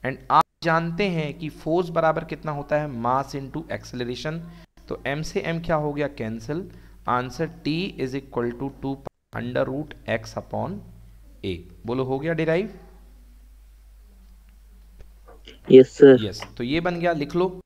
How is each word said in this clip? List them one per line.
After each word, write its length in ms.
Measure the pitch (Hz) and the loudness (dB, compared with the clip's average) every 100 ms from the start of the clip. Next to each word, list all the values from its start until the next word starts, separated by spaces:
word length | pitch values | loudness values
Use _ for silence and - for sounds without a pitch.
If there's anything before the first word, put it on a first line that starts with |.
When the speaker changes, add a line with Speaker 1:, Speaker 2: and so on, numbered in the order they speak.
Speaker 1:
And 120 | 175 131 - | -6 -8 2
आप 140 | 139 - _ | 4 4 _
जानते 460 | 170 165 165 170 202 | 2 2 0 -2 -2
हैं 240 | 170 151 139 | 0 -4 -6
कि 100 | 156 | -10
force 400 | 143 160 170 175 | -8 -2 0 0
बराबर 360 | 165 160 156 | 2 2 2
कितना 280 | 160 151 160 | -4 -8 -6
होता 280 | 143 143 151 | -8 -2 -2
है? 80 | 151 120 | 0 -4
mass 320 | 120 131 131 | 0 0 -2
into 280 | 143 135 143 165 | -8 -8 -10 -8
acceleration। 680 | 110 - 127 120 123 156 165 165 - - - - | -10 -10 -8 -6 -6 -6 -8 -12 -18 -20 -20 -12
तो 140 | - - | -8 -4
M 160 | 143 | -4
से 200 | 160 196 - | -4 -4 -4
M 160 | 165 | -4
क्या 120 | 170 160 | 0 0
हो 160 | 151 | 0
गया? 160 | 147 143 | -2 -4
Cancel। 640 | 143 113 113 110 156 190 - - - - | -4 -8 -8 -6 -8 -8 -16 -20 -12 -2
Answer 400 | 123 127 - 160 - - | -2 -2 -6 -6 -4 -4
T 100 | 160 196 - | -2 -4 -4
is 140 | 131 | -6
equal 380 | 135 127 127 120 | -6 -6 -4 -4
to 180 | 120 135 135 | -4 -8 -6
two 140 | 139 135 | -8 -8
pi 180 | - _ _ 117 | -12 _ _ -10
under 280 | 120 127 | -4 -2
root 300 | 131 135 151 - - 117 | -2 -4 -8 -12 -4 -4
X 160 | 113 | -4
upon 420 | - - 110 120 202 - - - - - - | -12 -8 -6 -6 -8 -12 -20 -20 -20 -20 -10
A। 120 | 98 85 - - 107 | -8 -8 -10 -14 -6
बोलो, 180 | 127 | -4
हो 140 | 131 135 | -2 -4
गया 140 | 156 | -4
derive? 460 | 165 160 165 208 - - - - - - - - - - - - - - - - - - - - - - - - - - - - - - | 0 2 2 0 -8 -20 -20 -20 -20 -20 -20 -20 -20 -20 -20 -20 -20 -20 -20 -20 -20 -20 -20 -20 -20 -20 -20 -20 -20 -20 -20 -20 -18 10
Speaker 2:
Yes, 260 | 131 131 - | 10 10 10
sir। 260 | 139 127 | 10 10
Speaker 1:
यस, 180 | 107 92 - - | 4 -6 -14 -8
तो 80 | |
ये 160 | 123 156 | -2 0
बन 200 | 175 170 | 0 0
गया, 120 | 175 | 0
लिख 240 | 160 143 175 | 0 -2 0
लो। 240 | 185 185 | -2 -2